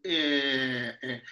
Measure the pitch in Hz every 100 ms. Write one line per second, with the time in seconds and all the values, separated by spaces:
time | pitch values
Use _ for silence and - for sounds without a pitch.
0 | 185 165 147 143 139 131 131 123 120 -
1 | 127 120 -